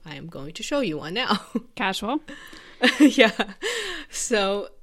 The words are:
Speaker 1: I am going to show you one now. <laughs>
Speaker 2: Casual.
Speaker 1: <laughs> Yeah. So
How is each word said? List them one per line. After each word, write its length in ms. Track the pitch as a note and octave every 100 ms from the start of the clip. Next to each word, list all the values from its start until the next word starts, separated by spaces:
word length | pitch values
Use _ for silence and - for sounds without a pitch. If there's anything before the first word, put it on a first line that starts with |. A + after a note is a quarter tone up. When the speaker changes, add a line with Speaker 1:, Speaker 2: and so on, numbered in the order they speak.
Speaker 1:
I 120 | E3 C#4
am 100 | E3
going 260 | - -
to 100 | E3
show 160 | - C#4+
you 180 | A3 D3+
one 160 | D#3
now. 240 | G3+ C4 G3+ - A#3
<laughs> 160 | - -
Speaker 2:
Casual. 420 | G3 F#3 G#3 D4
Speaker 1:
<laughs> 760 | - C#4+ - - - - B3 -
Yeah. 320 | C#4+ - A3 - G#3 - G#4 A#4+ G4+ E4+ -
So 600 | - - A3 G3 G3+ - -